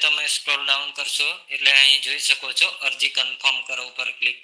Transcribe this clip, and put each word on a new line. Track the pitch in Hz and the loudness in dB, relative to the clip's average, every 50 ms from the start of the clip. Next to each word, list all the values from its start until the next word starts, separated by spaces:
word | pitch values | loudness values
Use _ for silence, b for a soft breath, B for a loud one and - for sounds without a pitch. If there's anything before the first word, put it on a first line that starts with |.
| - | 2
તમે | 151 147 147 151 143 - | 0 0 0 0 -2 -2
સ્ક્રોલ | - - 151 143 139 143 | -2 0 -2 -2 -2 0
ડાઉન | 139 135 139 143 143 143 - | 0 -2 -2 -2 -8 -8 -8
કરશો | 143 143 - - 147 151 175 - - - 139 | -6 -4 -2 0 0 -2 -2 -6 -10 -8 -6
એટલે | 143 143 139 139 135 | 0 2 4 6 8
અહીં | 139 139 139 135 123 | 8 8 6 4 2
જોઈ | 127 143 147 - - | -2 -4 -2 2 0
શકો | 135 - - 131 127 - | 0 0 -2 -4 0 0
છો | 170 185 - - 139 135 | 0 0 0 -2 -4 -4
અરજી | 120 - - - - 139 | -2 0 -2 -2 0 0
કન્ફર્મ | 131 127 - - - 143 131 127 123 - | -2 -2 -4 -2 -2 -2 -2 -2 -6 -8
કરો | 131 123 127 123 123 - | -8 -8 -8 -10 -8 -8
પર | 127 123 123 - | -6 -6 -6 -2
ક્લિક | 127 123 120 - | -2 -2 -2 -4